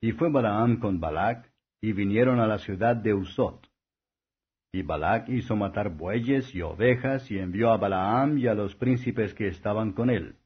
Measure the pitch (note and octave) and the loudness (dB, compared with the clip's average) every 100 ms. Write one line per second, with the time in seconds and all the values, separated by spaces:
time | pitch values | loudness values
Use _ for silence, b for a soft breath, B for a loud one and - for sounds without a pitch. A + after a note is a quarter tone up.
0 | A2+ G#2+ E3 C#3+ A2+ G#2 A#2+ A2+ A#2 F#2 | -2 0 0 2 2 2 2 2 0 -2
1 | D#2+ D#2 G2+ B2 - _ _ _ G#2+ G2 | -4 -2 -2 -2 -10 _ _ _ -6 -2
2 | G2+ G#2 B2 B2 A2 G#2+ - F#2+ A2+ A#2+ | 0 2 4 4 2 0 -4 -2 0 2
3 | A2 G2+ F#2 - A2 - - _ _ _ | 2 0 0 -2 -2 -2 -20 _ _ _
4 | _ _ _ _ _ _ _ F#2 D#2 D#2 | _ _ _ _ _ _ _ -8 -4 -2
5 | D#2+ A2 A2+ B2 B2 A2 G2 G2+ G2+ D#2+ | 0 0 0 -4 -2 -2 -2 -2 -6 -6
6 | F2 A2 A#2 C3+ B2 F2+ D#2+ D#2+ A#2+ B2 | -4 -4 0 -2 -2 -8 -8 2 4 4
7 | C3 C3+ B2+ G2 F#2 F#2 A#2 A2 G2+ F#2+ | 0 -4 -4 -6 -4 2 4 4 4 2
8 | F#2+ A#2 C#3 D3 B2 G#2 G2+ - B2 B2+ | 2 2 2 2 2 0 -2 -2 0 0
9 | B2+ A2 G#2+ - G2+ F2 G#2 G#2 A2 F#2+ | 0 -2 -2 -2 -4 -4 -2 -2 -2 0
10 | A#2+ A#2 C#2 - | 0 0 -2 -14